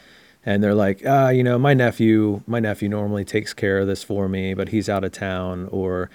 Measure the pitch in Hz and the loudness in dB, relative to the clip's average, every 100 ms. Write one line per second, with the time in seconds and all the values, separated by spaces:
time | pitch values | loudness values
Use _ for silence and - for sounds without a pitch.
0 | - - _ _ - 101 104 104 98 98 | -20 -20 _ _ -2 2 2 2 2 0
1 | - 139 131 127 123 123 139 135 120 - | 0 2 4 4 2 2 4 4 4 2
2 | 113 110 107 101 - 117 110 98 101 104 | 4 4 2 -2 -4 -2 -2 -2 -2 -2
3 | 104 104 95 107 104 - 101 98 98 95 | -2 -4 -4 -4 -4 -4 0 0 0 -2
4 | - 101 95 95 95 95 95 110 98 98 | -4 -4 -2 -2 -4 -4 -4 -2 -2 -2
5 | 95 - 98 92 92 90 95 95 95 92 | -4 -6 -6 -6 -6 -8 -8 -6 -4 -4
6 | 90 | -6